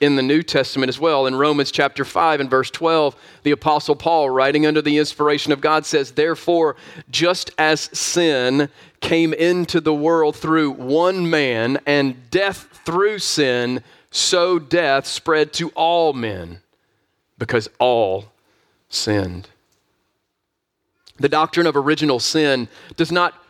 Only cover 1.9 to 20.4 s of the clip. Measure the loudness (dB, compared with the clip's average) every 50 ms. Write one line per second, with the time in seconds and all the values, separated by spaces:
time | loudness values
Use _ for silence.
1.9 | 0 -4 -8 -4 -2 0 2 2 2 0 -2 0 0 0 0 -2 -6 -4 -2 0
2.9 | 2 2 0 0 -2 -6 -20 -20 -16 -6 -2 -2 -2 0 0 0 0 0 2 0
3.9 | -2 0 0 0 2 2 2 2 2 2 2 2 2 2 2 2 2 2 0 2
4.9 | 0 0 0 -2 -2 -2 0 0 0 0 0 -2 -2 0 0 0 0 0 0 0
5.9 | -2 -2 -2 -2 -2 -2 -2 -2 -2 -4 -2 0 2 2 2 0 -2 -4 -14 -20
6.9 | -20 -20 -18 -8 -4 0 0 0 0 0 -4 -10 -2 0 2 2 2 0 -2 -8
7.9 | -8 -6 -6 -2 0 0 2 2 2 2 0 0 2 0 0 -2 _ -16 -20 -20
8.9 | _ -10 -4 0 2 2 2 2 0 0 0 2 2 0 -2 0 -2 0 0 0
9.9 | 0 0 0 0 2 2 2 0 -2 -2 -2 0 2 2 2 0 -2 -6 -4 0
10.9 | 2 2 2 2 2 0 -2 0 0 0 0 0 0 0 0 0 -2 -2 -2 0
11.9 | 0 2 0 0 -4 -6 -12 -4 -2 0 0 0 -4 -8 -14 _ _ -14 -10 -4
12.9 | -2 0 0 0 0 -2 -6 -4 0 0 0 2 2 0 0 -2 -4 -6 -8 _
13.9 | -20 _ _ _ -6 -4 -2 0 2 2 2 2 2 0 -2 0 0 0 2 2
14.9 | 2 0 0 -4 -10 -8 -2 0 2 2 2 0 -2 -8 -8 -6 -4 -2 0 0
15.9 | 2 2 2 0 0 -2 -4 -6 -6 -8 -10 -14 -16 -20 _ _ _ _ _ _
16.9 | _ _ _ _ _ _ _ _ _ -10 -8 -2 -2 -4 -4 -4 _ -2 0 0
17.9 | 2 2 0 0 -2 -6 -8 -12 _ _ _ _ _ _ _ _ _ _ _ -10
18.9 | -8 -6 -4 -2 -2 -2 -2 -4 -8 -12 -14 -18 _ _ _ _ _ _ _ _
19.9 | _ _ _ _ _ _ _ _ _ _